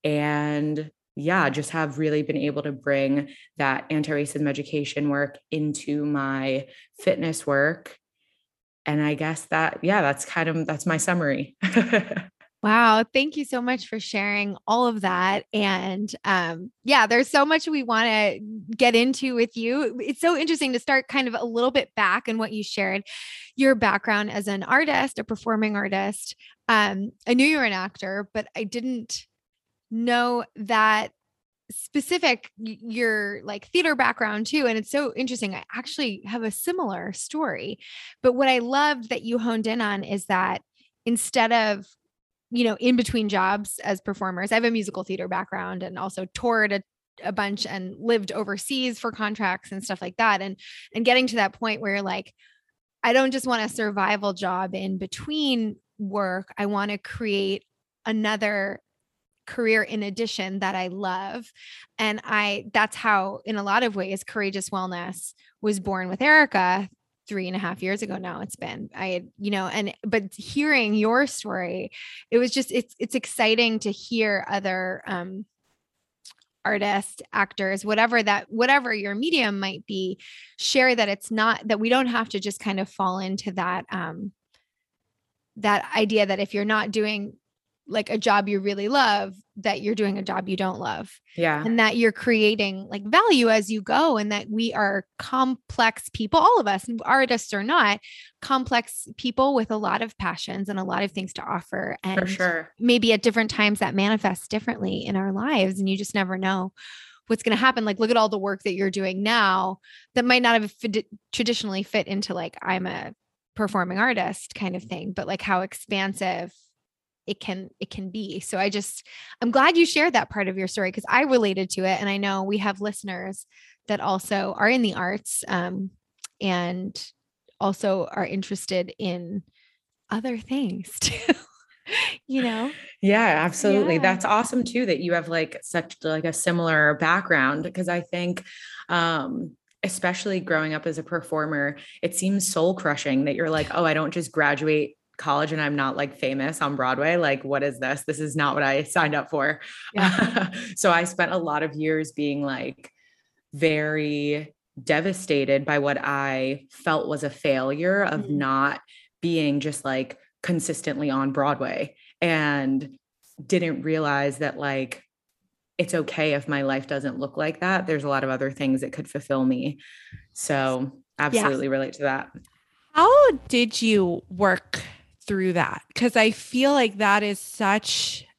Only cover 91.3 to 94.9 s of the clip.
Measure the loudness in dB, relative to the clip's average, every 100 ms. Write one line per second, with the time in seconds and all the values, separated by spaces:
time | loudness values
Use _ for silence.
91.3 | -2 0 2 2 4 4 6 2 2 2
92.3 | 4 4 4 -2 -4 -8 -8 2 4 6
93.3 | 6 6 4 2 -4 2 2 4 2 0
94.3 | -4 -2 -2 -2 0 0